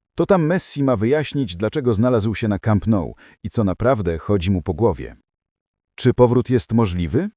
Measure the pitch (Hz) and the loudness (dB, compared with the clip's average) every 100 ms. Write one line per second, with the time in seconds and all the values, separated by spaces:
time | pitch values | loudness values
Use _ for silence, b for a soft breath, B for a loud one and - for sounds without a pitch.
0 | _ - 165 190 151 180 - 143 135 113 | _ -2 2 2 2 0 -2 -2 0 0
1 | 113 151 143 143 110 87 107 156 123 98 | 2 0 0 -4 -6 -4 -4 -2 0 2
2 | 127 117 110 98 110 98 110 104 107 104 | 2 2 0 -2 -2 -2 0 0 2 0
3 | 67 - b b - - 98 87 123 120 | -2 -10 b b -6 -2 -2 0 0 0
4 | 87 80 - 104 85 92 87 78 110 85 | -2 -4 -2 0 0 -2 -2 0 0 -2
5 | - - _ _ _ _ _ _ _ - | -8 -18 _ _ _ _ _ _ _ -2
6 | 127 120 120 123 117 123 - 113 107 87 | 2 4 4 4 2 0 0 0 0 -2
7 | 82 123 208 | -2 -2 -4